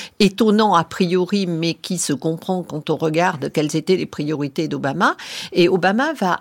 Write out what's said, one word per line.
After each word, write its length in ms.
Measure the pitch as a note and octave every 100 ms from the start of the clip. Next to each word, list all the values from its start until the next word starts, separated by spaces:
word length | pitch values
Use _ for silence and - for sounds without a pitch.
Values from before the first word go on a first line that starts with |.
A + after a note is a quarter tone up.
| - -
étonnant 560 | G3 - A3 G#3 G#3+
a 80 | E3+
priori, 640 | E3 - F3 F3+ F3 G3+ F3
mais 280 | D#3+ E3
qui 240 | D#3+ - F3
se 160 | -
comprend 480 | C3+ D#3+ E3 - F#3
quand 260 | - D3+ D#3+
on 80 | D3
regarde 560 | D#3+ D#3+ F3+ C#3 C#3
quelles 240 | D#3 D3+ D#3+
étaient 200 | E3+ F3+
les 100 | D3+
priorités 600 | - D3 D3 C#3+ - D#3
d'Obama. 480 | C#3 C#3 D#3 A#3 - - - -
Et 160 | - F3
Obama 460 | F#3 F#3 G#3+ D4+
va 260 | D4 F#3 -